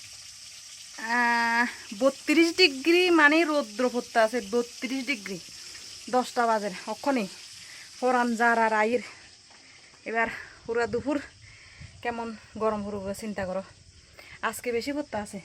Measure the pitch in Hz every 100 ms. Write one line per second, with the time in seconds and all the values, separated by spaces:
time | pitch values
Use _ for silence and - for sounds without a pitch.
0 | - - - - - - - - - -
1 | 226 240 240 233 233 233 240 - - 202
2 | 269 - - 302 330 349 349 269 320 349
3 | 359 330 294 320 320 294 214 208 247 240
4 | - 240 220 247 196 240 240 - 240 269
5 | 254 233 190 180 - - - - - -
6 | - 247 240 247 233 220 202 185 - 214
7 | 285 262 185 - - - - - - -
8 | 254 254 240 226 240 226 220 214 220 240
9 | - - - - - - - - - -
10 | - 226 226 - - - - 233 233 226
11 | 262 285 - - - - - - - -
12 | 240 233 226 214 - 214 220 208 202 202
13 | 190 196 220 202 185 190 - - - -
14 | - - - - 220 214 247 233 254 285
15 | 294 214 208 196